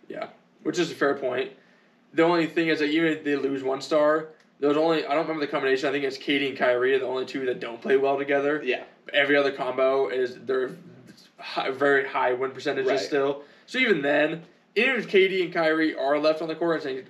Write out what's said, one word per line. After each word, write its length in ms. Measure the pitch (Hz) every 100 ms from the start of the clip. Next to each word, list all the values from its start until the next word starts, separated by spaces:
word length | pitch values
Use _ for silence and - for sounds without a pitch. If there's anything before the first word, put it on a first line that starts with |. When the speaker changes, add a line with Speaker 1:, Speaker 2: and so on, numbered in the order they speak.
| -
Speaker 1:
Yeah, 180 | - 107 - _ _
which 160 | - 165
is 120 | 156
a 40 | 127
fair 180 | 143
point. 380 | 139 131 127 131 - _ _ _ _ _ 151
The 80 |
only 240 | 165 175 160
thing 220 | 170 165
is 100 | 156
that 80 | 147
even 200 | 156 165
if 140 | 147
they 120 | 143 139
lose 280 | 135 135
one 160 | 131 135
star, 500 | - 156 147 156 156 - _ _
there's 160 | 143 147
only, 300 | 165 160 -
I 40 |
don't 140 | 147 156
remember 180 | 156 143
the 60 |
combination, 360 | 151 135 131 143
I 40 |
think 120 | 143
it's 140 | 135 127
K 220 | - 143
D 100 | 139
and 80 | 113
Kyrie 380 | 131 123 127 127
are 40 |
the 60 | 127
only 200 | 131 131
two 180 | 139 127
that 140 | 113
don't 200 | 120 117
play 160 | - 135
well 220 | 139 139
together. 460 | 143 143 143 151 127
Speaker 2:
Yeah. 180 | 110 - - -
Speaker 1:
Every 240 | 143 143 143
other 140 | 139
combo 560 | 135 127 127 131 135 135
is, 300 | 127 123 - 117
they're 260 | 131 127 - - - - - - -
hi-, 320 | - - 139
very 380 | 131 143 139 131
high 260 | 139 127
win 180 | 123 131
percentages 380 | - 147 135 131
Speaker 2:
Right. 100 | 135
Speaker 1:
still. 440 | - 143 139 143 - - -
So 100 | 254
even 240 | 247 170
then, 400 | 143 147 156 165 - _ _ 196
even 200 | 254 247
if 120 | 165
K 200 | 196 190
D 160 | 190
and 100 | 170
Kyrie 420 | 175 160 156 160 -
are 220 | 143 147
left 240 | 151 156
on 60 | 165
the 80 | 165
court 280 | 170 156
and 0 |
say 200 | 139 131